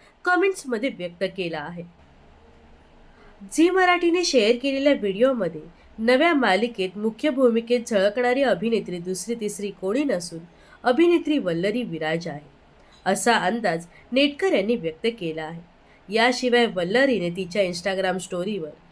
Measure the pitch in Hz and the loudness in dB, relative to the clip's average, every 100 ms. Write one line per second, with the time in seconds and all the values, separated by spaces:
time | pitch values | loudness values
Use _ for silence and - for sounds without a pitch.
0 | - _ 359 359 392 381 262 226 269 175 | -20 _ -2 2 0 -2 -6 -4 -4 -6
1 | 175 175 190 185 170 160 147 170 170 - | -10 -6 -6 -4 -6 -6 -8 -10 -14 -18
2 | - - - - - - - - _ - | -20 -20 -20 -20 -20 -20 -20 -20 _ -20
3 | - - - - 196 - 339 370 359 349 | -20 -20 -20 -20 -6 2 4 4 4 4
4 | 349 349 349 262 208 240 277 269 285 262 | 4 2 2 4 4 2 0 0 2 2
5 | 202 190 262 247 175 156 160 - - - | 0 2 2 2 -4 -6 -14 -20 -20 -4
6 | 226 262 339 302 226 190 240 226 190 202 | 2 4 4 4 4 2 0 -2 -6 -4
7 | 220 220 302 262 254 226 226 240 240 208 | -6 -2 -2 4 4 2 0 -2 0 2
8 | 196 226 247 262 262 180 226 214 - 180 | 2 2 0 2 2 0 0 -2 -2 -8
9 | 175 185 - 233 208 202 202 196 190 240 | -6 -6 -6 -6 -6 -6 -8 -6 -4 -2
10 | 294 180 175 165 170 - - - - 247 | -2 -2 -6 -12 -16 -20 -20 -6 0 4
11 | 339 339 330 294 185 165 196 226 208 160 | 4 4 2 -2 0 -2 -2 -2 -4 -4
12 | 156 165 170 147 - - _ _ _ _ | -4 -4 -6 -12 -14 -20 _ _ _ _
13 | - 196 240 220 175 233 214 165 - - | -2 0 2 2 2 0 -2 -2 -6 -20
14 | - 254 285 285 381 277 202 233 165 156 | -4 2 2 2 0 2 2 -2 -4 -6
15 | 226 226 165 156 156 165 175 _ _ _ | -6 -4 -6 -6 -8 -12 -16 _ _ _
16 | - 214 240 254 247 240 226 180 175 240 | -4 2 2 2 2 4 2 0 0 2
17 | 277 226 175 175 170 214 185 175 202 190 | 2 2 -2 -4 -4 -2 -2 -2 -4 -2
18 | 185 185 - 180 185 202 151 - _ | -2 -2 -6 -6 -4 -6 -8 -14 _